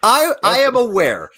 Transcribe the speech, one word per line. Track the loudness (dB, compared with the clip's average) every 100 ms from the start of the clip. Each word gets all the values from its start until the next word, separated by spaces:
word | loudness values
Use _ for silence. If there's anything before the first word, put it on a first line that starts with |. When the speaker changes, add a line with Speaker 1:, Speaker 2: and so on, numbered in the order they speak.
Speaker 1:
I, | 0 2 0 -2
I | -2 0
am | 0
Speaker 2:
Russell | 0 0
Speaker 1:
aware. | 0 0 -2 -8